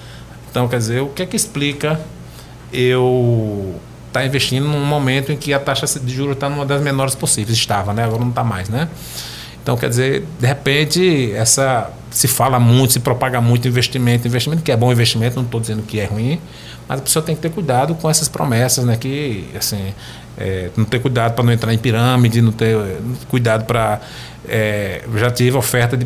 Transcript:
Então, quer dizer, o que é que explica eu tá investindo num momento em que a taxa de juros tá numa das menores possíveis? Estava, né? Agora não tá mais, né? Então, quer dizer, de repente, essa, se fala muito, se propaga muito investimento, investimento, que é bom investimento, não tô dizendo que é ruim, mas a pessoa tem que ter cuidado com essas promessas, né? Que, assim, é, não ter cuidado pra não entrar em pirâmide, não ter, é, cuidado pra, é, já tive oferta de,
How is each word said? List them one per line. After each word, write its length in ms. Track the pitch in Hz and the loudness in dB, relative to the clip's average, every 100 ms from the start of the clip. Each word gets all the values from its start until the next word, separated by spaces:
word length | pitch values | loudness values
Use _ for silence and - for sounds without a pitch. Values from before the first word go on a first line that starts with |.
| - - - - - | -18 -18 -20 -20 -6
Então, 200 | 127 123 | -2 0
quer 80 | 123 | 0
dizer, 240 | 110 120 | 0 0
o 60 | 139 | -2
que 140 | 139 | -4
é 40 | 180 | -4
que 100 | 226 | -2
explica 640 | - 147 143 143 151 160 - - - - - - - | -2 -2 -2 -2 -2 -2 -6 -14 -18 -18 -18 -18 -8
eu 1040 | 127 123 127 127 127 120 117 107 101 95 82 - - - | 2 4 4 4 4 4 2 0 -2 -6 -8 -12 -18 -6
tá 120 | 120 131 | -2 0
investindo 400 | 135 - 127 147 | 0 0 0 0
num 160 | 147 143 | 0 0
momento 480 | 147 135 135 139 | 0 2 0 0
em 20 | 147 | -4
que 180 | 143 | 0
a 60 | 139 | 0
taxa 400 | 139 135 - 139 | 0 -2 -2 -4
de 160 | 123 127 | -4 -2
juros 220 | 139 127 | -2 -2
tá 100 | 143 | -2
numa 180 | 147 139 | -2 0
das 160 | 143 | 0
menores 320 | 143 135 135 | 2 0 0
possíveis? 440 | - 127 - 104 113 | 0 -2 0 0 0
Estava, 360 | - 104 98 | 0 0 0
né? 120 | 104 117 | 0 0
Agora 180 | 110 | 0
não 80 | 120 | 0
tá 120 | 123 | 0
mais, 260 | 117 95 95 | -2 -2 -2
né? 180 | 117 165 - - - - - - - | -2 -4 -6 -12 -12 -12 -14 -16 -8
Então, 140 | - 120 | -2 0
quer 140 | 127 | 0
dizer, 360 | 120 131 139 - - | 2 2 0 -4 -2
de 80 | 120 | 0
repente, 840 | 139 135 143 151 160 185 151 120 | 2 2 2 2 4 4 4 2
essa, 580 | 110 113 - 131 120 98 - - | 0 2 4 4 2 -2 -10 -8
se 160 | - 120 | -2 0
fala 320 | - 123 127 | 2 2 6
muito, 360 | 120 123 131 | 6 6 6
se 80 | 123 | 2
propaga 400 | 123 120 131 123 | 0 0 0 2
muito 260 | 117 120 123 | 4 4 2
investimento, 580 | 123 117 131 120 120 123 | 0 0 0 2 2 2
investimento, 380 | 120 147 165 | -2 0 0
que 80 | 160 | 2
é 60 | 120 | 2
bom 160 | 123 | 4
investimento, 420 | 120 113 113 117 127 | 4 4 2 0 0
não 80 | |
tô 160 | 120 117 | -2 -2
dizendo 220 | 113 107 | -4 -4
que 180 | 107 107 | -4 -4
é 60 | 98 | -2
ruim, 340 | 101 120 170 - - - - - | -2 -2 -2 -6 -18 -18 -14 -6
mas 120 | 139 | -6
a 20 | |
pessoa 220 | - 165 | 0 -2
tem 120 | 165 160 | 0 -4
que 60 | |
ter 80 | 165 | -4
cuidado 440 | 165 165 165 151 160 | -4 0 0 0 0
com 140 | 160 | 0
essas 180 | 151 135 | 0 0
promessas, 580 | - 151 113 123 - 123 | -2 0 2 2 2 2
né? 100 | 113 | 0
Que, 500 | 131 139 147 101 69 73 | -2 -4 -4 -6 -8 -8
assim, 360 | - 101 95 95 - - - - | -6 -4 -6 -8 -14 -18 -16 -8
é, 320 | 98 95 90 - | -4 -4 -4 -2
não 80 | 107 | 0
ter 140 | 123 | 0
cuidado 340 | 135 120 117 | 0 0 0
pra 100 | 120 | 2
não 80 | 120 | 2
entrar 220 | 117 113 | 2 2
em 40 | 113 | 2
pirâmide, 640 | 123 110 120 127 120 113 | 2 2 4 6 4 6
não 100 | 117 | 4
ter, 240 | 107 113 110 | 4 2 2
é, 200 | 98 90 110 123 - | 0 -4 -6 -8 -2
cuidado 380 | 131 117 110 110 | 0 2 2 2
pra, 340 | 113 110 107 - - - - - | 0 2 0 -6 -14 -16 -14 -4
é, 560 | 113 107 104 98 90 - 110 | 0 0 0 -4 -6 -4 0
já 140 | 120 | 0
tive 280 | 120 123 131 | 4 2 2
oferta 400 | 117 123 117 | 2 2 2
de, 80 | 127 | 0